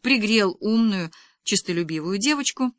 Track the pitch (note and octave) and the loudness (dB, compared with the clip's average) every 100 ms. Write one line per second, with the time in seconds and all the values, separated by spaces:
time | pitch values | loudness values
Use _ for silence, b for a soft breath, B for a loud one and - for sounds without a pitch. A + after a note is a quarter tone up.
0 | B3 C4 G#3 A3+ F#3+ - G#3+ A3+ A3+ F#3+ | 0 0 2 2 2 0 0 2 2 0
1 | E3 b b b - G3 - E3+ D#3+ D#3+ | -6 b b b -2 -2 0 -2 -4 -6
2 | E3 G3+ B3+ C#4+ - - B3+ | -4 -2 -2 -2 -4 -4 -4